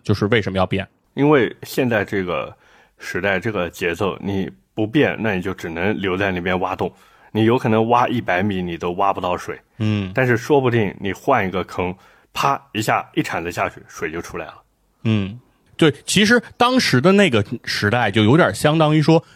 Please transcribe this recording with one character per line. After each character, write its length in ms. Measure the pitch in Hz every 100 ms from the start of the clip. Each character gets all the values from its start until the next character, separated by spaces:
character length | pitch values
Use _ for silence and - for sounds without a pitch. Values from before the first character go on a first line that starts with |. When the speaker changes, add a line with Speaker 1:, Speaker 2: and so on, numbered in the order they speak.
Speaker 1:
就 100 | -
是 140 | 104 104
为 140 | 117
什 100 | 95
么 60 | 95
要 80 | 92
变。 220 | 95 92 _ _
Speaker 2:
因 160 | - 143
为 260 | 147 101 -
现 260 | - - 127
在 160 | 110
这 200 | 95 101
个 280 | 90 78 - - _ _ _ _
时 240 | - 98
代， 180 | 98 95
这 120 | 113
个 180 | 101 85
节 240 | - 87
奏， 240 | 85 98 71
你 300 | 95 98 80 - _
不 140 | - 107
变， 280 | 147 110 -
那 160 | 110 95
你 60 |
就 120 | 95
只 160 | 90 90
能 260 | 80 95 82
留 160 | 95 92
在 140 | 101
那 100 | 90
边 180 | 90 92
挖 160 | 92 95
洞。 160 | 92 - _ _ _
你 120 | 107
有 160 | 110 127
可 100 | 123
能 180 | 110 113
挖 180 | 120 127
一 120 | 120
百 220 | 95 90
米， 220 | 104 92
你 120 | 90 82
都 180 | 87
挖 200 | 90 98
不 80 | 92
到 160 | 90 87
水。 220 | - 73 _ -
Speaker 1:
嗯。 340 | 107 104 95 104
Speaker 2:
但 100 | 127
是 100 | 117
说 240 | - 143
不 120 | 127
定 240 | 117 98 -
你 140 | 98
换 340 | 90 - 123 95
一 40 |
个 120 | 92 85
坑， 280 | - 90 92 _ _ _
啪， 260 | - 139 139 -
一 80 | 107
下， 260 | 110 110 -
一 80 | -
铲 220 | - 92
子 80 | 85
下 180 | 98 92
去， 140 | - -
水 240 | - 82
就 80 | 82
出 180 | - 87
来 100 | 76
了。 80 | - _ _ _ _
Speaker 1:
嗯， 360 | 117 107 98 120 - _ _ -
对， 180 | 160 - -
其 200 | - 208
实 160 | 240 - -
当 240 | 240 254
时 220 | - 127
的 100 | 165
那 180 | 196 190
个 140 | 113 98 120 -
时 240 | - 104
代 200 | 123 110
就 140 | 110
有 140 | 107 156
点 160 | 135 -
相 220 | 151 160
当 180 | 151 156
于 60 |
说， 220 | 151 160 -